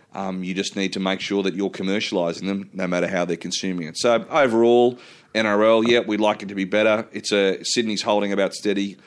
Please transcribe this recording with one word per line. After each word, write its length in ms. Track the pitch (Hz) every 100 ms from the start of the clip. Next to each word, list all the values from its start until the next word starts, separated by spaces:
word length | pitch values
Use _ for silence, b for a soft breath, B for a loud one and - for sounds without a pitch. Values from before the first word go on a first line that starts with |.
| _ -
um, 280 | 95 92
you 120 | 92 92
just 200 | 95 101
need 160 | 95
to 60 | 95
make 220 | 95 95
sure 220 | - 101
that 100 | 95
you're 160 | 90 98
commercialising 800 | - 95 104 110 95 85 85 95
them, 200 | 98 98
no 140 | 95 90
matter 200 | 87 87
how 180 | 92 87
they're 120 | 85
consuming 500 | 87 - 95 90 80
it. 80 | -
So 280 | 123 117 101
overall, 680 | 156 135 113 117 120 123 123 B B B 113
N 100 | 110
R 180 | 104
L, 200 | 110 113
yeah, 160 | 113 120
we'd 200 | 104 104
like 220 | 107 104
it 80 | 98
to 60 | 101
be 100 | 95
better. 420 | 101 110 107 113
It's 200 | 104 -
a, 320 | 104 98 92
Sydney's 380 | - 127 113 101
holding 320 | - 104 101
about 220 | 98 95 -
steady. 420 | 104 98 101 95